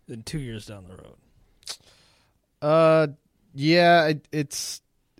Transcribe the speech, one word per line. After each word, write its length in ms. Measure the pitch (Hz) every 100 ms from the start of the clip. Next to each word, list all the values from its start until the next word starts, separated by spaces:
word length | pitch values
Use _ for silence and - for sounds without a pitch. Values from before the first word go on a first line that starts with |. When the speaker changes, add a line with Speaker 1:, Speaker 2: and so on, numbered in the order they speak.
| -
Speaker 1:
than 160 | 117
two 160 | - 160
years 260 | 127 110 110
down 220 | 101 90
the 80 | 92
road. 200 | - - _ _ _ _ - - _ _ _ _ _ _ _ -
Speaker 2:
Uh, 460 | 147 160 160 160 151 139 _ _ _
yeah, 540 | 135 147 170 175 175 156
it, 180 | 151 -
it's, 500 | 151 143 - - - _ _ _ _